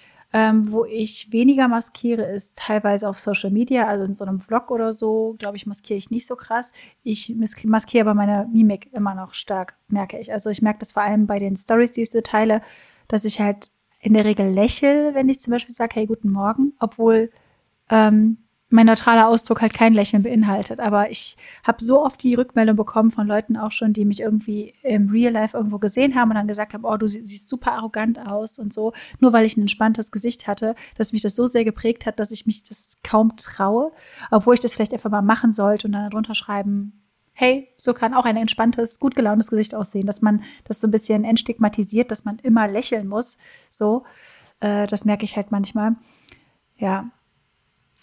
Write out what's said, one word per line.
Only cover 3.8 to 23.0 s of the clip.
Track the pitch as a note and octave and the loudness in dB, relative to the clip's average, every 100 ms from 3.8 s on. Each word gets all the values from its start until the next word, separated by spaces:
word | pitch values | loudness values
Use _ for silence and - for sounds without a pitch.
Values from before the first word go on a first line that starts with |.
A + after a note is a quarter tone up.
| A3 | 0
also | G#3 | -2
in | F#3+ | -4
so | G3 G3 | -6 -6
einem | F#3+ | -6
Vlog | F#3 A3+ A#3 | -4 -4 -2
oder | A#3+ A3+ | -2 -2
so, | A3 A3 A3 A3 A3 | -2 -2 -2 -2 -6
glaub | G#3 G3+ | -10 -10
ich, | G#3 | -10
maskiere | G3+ - G3+ | -12 -8 -8
ich | - | -6
nicht | A#3 - | -8 -6
so | B3 | -10
krass. | - A3+ A#3+ - - _ | -6 -6 -6 -14 -20 _
Ich | - G#3+ - | -8 -6 -6
mis-, | A3+ A3 - A3 | -4 -4 -2 0
maskiere | A3 - A#3+ | 2 2 2
aber | G#3+ | 2
meine | G#3 G3+ G#3 A#3 | 2 2 0 0
Mimik | A3+ A3 G3 - | 4 4 2 -6
immer | B3 G3+ F#3+ | -6 -6 -6
noch | F#3 | -12
stark, | - - G3 F#3 - _ | -12 -8 -6 -8 -14 _
merke | G3+ G3+ - | -4 -4 -10
ich. | A3 | -10
Also | G#3+ G#3+ | -8 -6
ich | G3+ | -2
merke | G#3+ G#3+ | 0 -2
das | G3+ | -6
vor | - | -4
allem | G3+ G#3+ G#3 | 0 2 2
bei | G3+ | 0
den | G3 F#3+ | -4 -4
Stories, | - A3+ A#3+ | 0 2 2
die | A#3 | 0
ich | A3+ | -4
so | A#3 | -2
teile, | A3 G#3+ A3 G#3+ - - _ _ - | 0 2 2 2 -2 -16 _ _ -4
dass | G#3+ | -2
ich | G#3+ - | -2 -2
halt | G#3 G3+ - _ _ _ | -2 -2 -10 _ _ _
in | - | 2
der | G#3+ G#3 | 4 4
Regel | G#3 G3 | 2 0
lächel, | F#3+ A3 - C#4 D4 D4 | 2 0 2 2 2 2
wenn | C#4 C4 | 0 0
ich | C4+ | 0
zum | - | -2
Beispiel | A#3+ - | -4 -6
sag, | A#3+ A#3 A#3 | -6 -6 -4
„Hey, | G#3+ | -4
guten | A3 G3+ | -2 -2
Morgen“, | G3 G3+ A3+ C#4 - | 0 0 0 -2 -2
obwohl, | A3 - A3+ A3+ A3+ - _ _ _ _ - | -6 0 4 4 2 -6 _ _ _ _ 0
ähm, | A3 G#3+ G#3+ A3 A3+ _ _ _ | 4 6 6 4 2 _ _ _
mein | A3+ A3+ | 6 8
neutraler | A3+ - A3+ A3 | 6 4 6 6
Ausdruck | A#3 - A3+ | 4 0 0
halt | A3+ | 0
kein | - A3+ | 4 4
Lächeln | A3 G3+ G#3 | 4 4 0
beinhaltet. | G3+ A#3+ G#3 G3 G3 A3+ | 2 2 2 0 -4 -6
Aber | A#3 G#3 G#3 | -2 0 0
ich | G#3+ - - - - - | -4 -14 -16 -20 -6 -4
hab | A#3 | -2
so | A#3 C4+ | 2 4
oft | D4 - | 2 0
die | B3+ A#3+ | 0 0
Rückmeldung | B3+ - A3 G#3+ | 0 2 4 2
bekommen | G#3+ A3 | 0 2